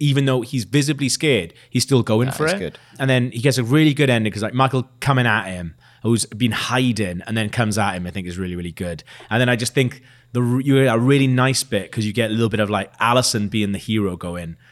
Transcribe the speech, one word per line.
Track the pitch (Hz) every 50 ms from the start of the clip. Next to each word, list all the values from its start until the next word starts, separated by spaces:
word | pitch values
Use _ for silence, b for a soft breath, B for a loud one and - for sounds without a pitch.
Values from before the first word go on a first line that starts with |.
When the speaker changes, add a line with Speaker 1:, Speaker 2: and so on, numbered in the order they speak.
Speaker 1:
Even | 147 147 135 143 139
though | 135 131 127 110
he's | - - 131 104
visibly | 95 107 147 139 147 151 135 143 123
scared, | - - - 156 131 104 85 82 - b b b
he's | b 123 -
still | - 139 123 110
going | - 110 110 123 127
Speaker 2:
Yeah, | -
Speaker 1:
for | - 151
Speaker 2:
that's | 160 185
Speaker 1:
it. | 202
Speaker 2:
good. | 92 76 - b b b b 107
Speaker 1:
And | 135 131
then | 131 127 123 127 -
he | 120
gets | 117 143 120 131
a | 117
really | 113 135 156 156 156 139
good | 147 147 131
ending | 120 117 107 107 92
'cause, | 101 107
like, | 107 123
Michael | 127 131 131 - 127 123 - _ -
coming | - 143 139 127 123
at | 117 107 110 95
him, | 92 92 90 87 82 - b b b b b b
who's | 110 117 107 -
been | - - 101 127 113 104
hiding | - - - 123 127 131 127 113 110 104 90 87 90 -
and | - 113
then | 113 110 104
comes | - - 117 107 101 110
at | 101 101 92
him, | 90 87
I | 87
think | 85 101 90 90
is | 87 92
really, | 95 90 90
really | 87 87 87 82
good. | - 92 87 85 78 - B B B B B
And | 107 117
then | 127 123
I | 123
just | 110 123 - -
think | 143 131 123 - - b b b b b b -
the | 123 123
r-, | 120 123 131
you | 139 139 135 135 135
get | 127 113
a | 113
really | 120 131 143 139 135 131
nice | 127 127 127 131 131 - -
bit | - 113 101 92 - -
'cause | 117 107
you | 107 101
get | 117 113 107
a | 107
little | 113 117 107
bit | 107 107
of, | 107 98
like, | 104 98 98 - _ -
Allison | 107 117 120 127 123 - - 110 104 98
being | 107 110 104 101
the | 101 92
hero | - - 110 107 101 95 90
going, | 87 - 87 87 87 85 82 82 b b b